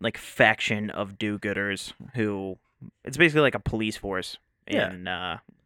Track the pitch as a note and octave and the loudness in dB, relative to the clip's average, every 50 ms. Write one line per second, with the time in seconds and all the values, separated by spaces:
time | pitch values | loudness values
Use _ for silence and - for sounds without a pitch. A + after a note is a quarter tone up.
0 | - A2+ - - - - - - B2+ G#2+ A2+ - - - A2+ G#2 G#2+ G#2 - - | -4 -4 -4 -4 -12 -2 4 6 6 6 6 4 0 -2 -2 -2 -2 -4 -4 -4
1 | G#2 G2 G2+ - A2 G#2 G#2 G2 - G#2 G2 G2 G2+ G2+ G2 F#2 - - - - | -6 -6 -4 -4 -2 -2 -2 -2 -2 -2 -2 -2 -2 -2 -4 -6 -8 -12 -14 -16
2 | - - - B2 A2 G#2+ G2+ G2 G2 F#2+ F#2 - _ _ _ - - - - _ | -16 -8 -2 -2 0 0 0 -2 -4 -8 -10 -12 _ _ _ -20 -20 -20 -20 _
3 | - - C3+ C3+ F3 D#3+ D3 D#3 D3 C3 - A2 - - - A2 A2 A2 - - | -12 -2 4 6 6 6 8 6 4 4 4 2 -2 -2 -2 0 0 -2 -2 -4
4 | - G2 F#2+ F#2 F2+ - - - _ _ _ _ - - - - - F#2 F#2 F2+ | -4 -4 -4 -4 -4 -6 -10 -16 _ _ _ _ -8 -4 -2 0 0 -2 -4 -6
5 | F2+ F#2 F#2 F2 F#2 F2+ E2 - - _ - _ _ | -6 -6 -6 -4 -4 -6 -8 -8 -12 _ -20 _ _